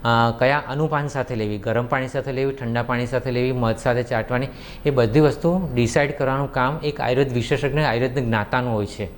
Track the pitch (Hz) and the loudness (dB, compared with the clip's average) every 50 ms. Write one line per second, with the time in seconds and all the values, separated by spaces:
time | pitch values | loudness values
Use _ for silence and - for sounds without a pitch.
0 | - 120 117 117 117 117 117 117 127 127 143 147 147 - 131 143 156 156 151 147 | 2 4 4 4 4 4 2 2 2 2 2 2 -2 -4 -2 -2 -2 0 0 -2
1 | 143 143 139 139 127 - 127 110 110 104 104 104 95 113 113 120 123 123 - 135 | -2 -2 -2 -4 -4 -2 -2 -2 -2 -2 -4 -4 -2 0 0 0 0 0 -2 -2
2 | 131 123 - 143 127 139 135 127 135 139 135 135 131 117 117 120 120 120 127 120 | -2 -2 -4 -6 -4 -4 -4 -2 -2 -2 -2 -4 -4 -2 -2 -2 0 0 -2 -2
3 | 123 120 135 127 - 135 123 123 123 127 131 127 120 113 110 110 - 131 120 120 | -2 -2 -2 -2 -2 0 0 0 0 0 0 0 0 0 0 0 0 0 0 0
4 | 123 - 127 113 110 - 127 123 131 139 - - - - - - - 151 139 127 | 0 -2 -2 -2 -2 0 -2 -2 -2 -4 -8 -12 -16 -16 -16 -4 -2 0 2 4
5 | 120 113 110 147 156 147 - - - 170 175 185 185 151 123 123 120 110 - 160 | 2 4 6 6 6 6 4 2 0 0 2 2 0 -2 0 0 0 2 4 2
6 | 143 143 143 - 143 127 131 139 143 135 - 135 127 127 147 160 - 147 147 - | 2 2 0 -2 0 0 0 0 -2 -2 0 0 0 0 0 -2 -4 -4 -4 -2
7 | - 117 127 127 139 131 123 123 113 - 151 127 - 143 131 147 156 139 113 117 | 0 0 2 2 2 2 2 -2 0 0 0 0 0 0 0 2 2 2 2 2
8 | 123 127 117 139 127 117 113 110 104 - - 127 123 123 113 107 104 98 - - | 0 0 0 -2 0 0 0 0 0 0 0 0 0 0 0 -2 -2 -2 -4 -8
9 | 107 90 - | -8 -8 -8